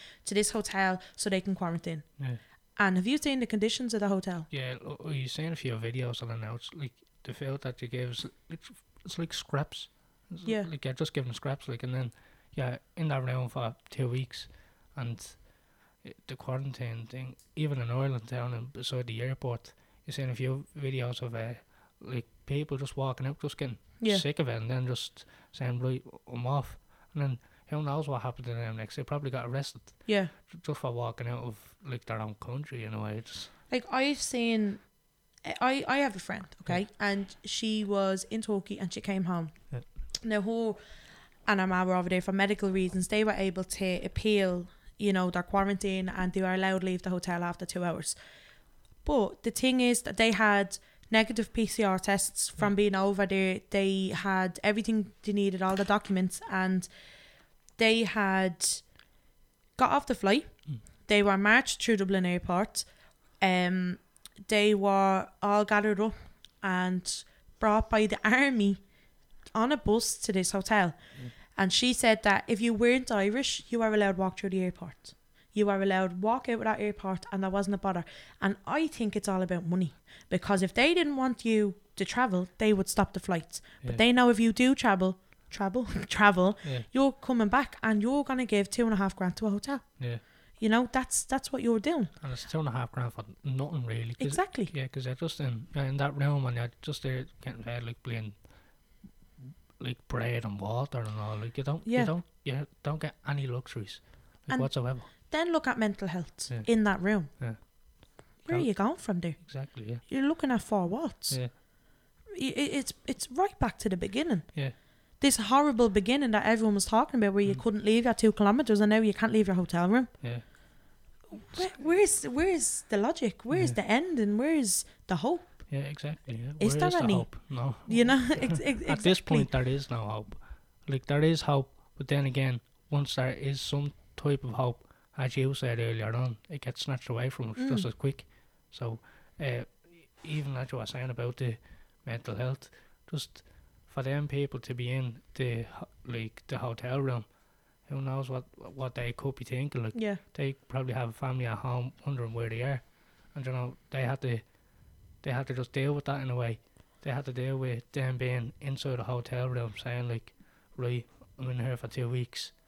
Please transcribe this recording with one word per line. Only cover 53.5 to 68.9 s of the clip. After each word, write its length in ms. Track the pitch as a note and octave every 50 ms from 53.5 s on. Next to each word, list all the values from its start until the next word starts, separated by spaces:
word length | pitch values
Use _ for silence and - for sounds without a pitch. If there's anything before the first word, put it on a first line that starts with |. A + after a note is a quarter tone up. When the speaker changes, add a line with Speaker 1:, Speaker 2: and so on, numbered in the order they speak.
| F#3 - - _
Speaker 1:
They 380 | - G3+ G3 G3 F#3+ F#3+ F#3+ F#3
had 500 | F#3 E3+ - G3 F#3+ F#3 F#3 F#3 F3 - -
everything 480 | G#3 G#3+ A3 G#3 - A3+ A3 G3+ - - _ -
they 100 | G#3+ G3+
needed, 300 | G3+ G3+ G3 F#3 F#3 F#3+
all 140 | F#3 G3
the 80 | G3 G3+
documents, 560 | G3 G3+ G#3 - - G3 F#3 F#3 F#3 - - - -
and 380 | G3+ F#3+ F#3 F#3 F#3+ F#3 F3+ - - - - - - - - - - - _ _ _ _ _ _ _
they 260 | - A3+ A3 A3+ A3+ A3+
had 600 | F#3 - G#3+ G3+ F#3+ F#3+ F#3+ F#3+ F#3 E3+ - - - - - - _ _ - - _ _ _ _ _ _ _ _ _ _ _ _ _ _
got 140 | - C4 - -
off 140 | C#4+ -
the 80 | - B3
flight. 320 | - - G3 G3 D4 - - - _ - -
Speaker 2:
Mm. 120 | D3 A#2 - - - - -
Speaker 1:
They 160 | - G#3 G#3 G3+
were 160 | G3+ G3 F#3+
marched 440 | G3+ G#3 A3 B3+ C4+ - - - -
through 140 | - A3+ G3
Dublin 280 | G3 F#3 G3 F#3+ F#3
Airport. 580 | F3+ F3+ F3 - - F3+ F3+ G#3+ - - - - - - _ - - _ _ _ _ _ _
Um, 580 | - F#3+ F3+ F3+ F3+ F3+ F#3 F#3 F3+ F3+ F3+ - _ _ _ _ - - _ - G3+ -
they 260 | A3+ G#3 G#3 G#3+ G#3+
were 540 | G3 G3 G3+ G3 G3 G3 G3 F#3+ F#3+ - - - _ -
all 220 | G#3 G3+ G#3 G#3
gathered 360 | G3+ G#3+ G#3 G3+ G#3+ G#3 F#3
up 140 | G#3+ A3 - - - - - _ - - _ _ -
and 640 | G3 F#3 F3+ F3+ F3+ F#3 F#3 - - - - - - _ _ _ - - -
brought 280 | - G#3+ G#3 A3 A3 -
by 160 | - G#3+ G#3+
the 120 | G#3 G3+ - -
army 540 | G#3+ A3+ B3+ C#4 C#4 C4 A3+ G3+ G3+ G3+ - - _